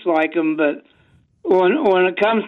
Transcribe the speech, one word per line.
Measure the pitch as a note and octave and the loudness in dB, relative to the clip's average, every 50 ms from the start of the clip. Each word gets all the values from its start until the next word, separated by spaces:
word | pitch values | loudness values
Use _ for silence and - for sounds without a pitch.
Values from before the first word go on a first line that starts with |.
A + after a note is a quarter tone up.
| - | -4
like | F3+ E3+ D#3+ D#3 D#3 D#3 | -2 0 0 -2 -2 -2
'em, | E3+ D#3+ D#3+ D#3 | -2 -2 -2 -2
but | D3+ D#3 D3 C#3+ - - _ _ _ _ _ _ _ _ _ _ _ - | 0 -2 -2 -2 -4 -10 _ _ _ _ _ _ _ _ _ _ _ -2
when, | - G3 F#3 F#3 F3+ A3 D4+ - | 0 2 2 2 2 0 0 0
when | G#3+ F#3+ F#3 F#3 | 0 2 2 2
it | F#3 F3 F#3 | 0 0 -2
comes | G#3 G#3 A3+ A3 G#3 | -2 0 0 -2 -2